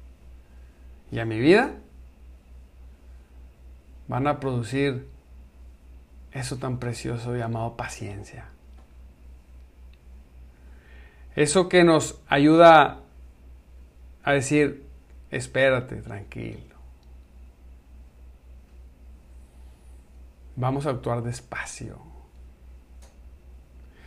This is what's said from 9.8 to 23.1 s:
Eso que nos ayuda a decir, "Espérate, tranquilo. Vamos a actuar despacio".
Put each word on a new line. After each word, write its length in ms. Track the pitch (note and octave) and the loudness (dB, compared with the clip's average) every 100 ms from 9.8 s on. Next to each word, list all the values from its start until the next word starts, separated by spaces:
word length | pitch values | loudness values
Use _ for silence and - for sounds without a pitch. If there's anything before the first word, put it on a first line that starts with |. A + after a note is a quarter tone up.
| - - - - - - - - - - - - - - - - | -20 -20 -20 -20 -20 -20 -20 -20 -20 -20 -20 -20 -20 -20 -8 -2
Eso 340 | D3 F#3+ F3+ | 2 2 4
que 140 | F3+ | 6
nos 360 | E3+ D#3 - - - | 6 6 2 -8 0
ayuda 720 | C#3+ D3+ E3 E3+ D#3 C3 - - - - - - - - - - - - - | 4 6 10 10 10 8 0 -18 -20 -20 -20 -20 -20 -20 -20 -20 -20 -20 -6
a 80 | C#3+ | 0
decir, 540 | C#3+ B2+ D3 C#3+ - - - - - - | 0 2 2 2 -2 -16 -20 -20 -20 -10
"Espérate, 720 | C3+ - C3 C3+ B2+ B2 A2 | -10 -6 0 2 2 -2 -10
tranquilo. 720 | A2+ G#2 G2+ A2+ A2+ G#2+ - - - - - - - - - - - - - - - - - - - - - - - - - - - - - - - - - - - - - - - B2 | -12 -14 -14 -12 -12 -12 -18 -20 -20 -20 -20 -20 -20 -20 -20 -20 -20 -20 -20 -20 -20 -20 -20 -20 -20 -20 -20 -20 -20 -20 -20 -20 -20 -20 -20 -20 -20 -20 -20 -20 -20 -20 -20 -20 -14 -6
Vamos 300 | B2 C#3 D3 | -4 -2 -4
a 60 | |
actuar 300 | B2 A#2+ A#2+ | -4 -4 -4
despacio". 800 | A#2+ B2 - - - - A2+ - - - - - - - - - - - - | -6 -10 -10 -10 -10 -12 -16 -16 -20 -20 -20 -20 -20 -20 -20 -20 -20 -20 -20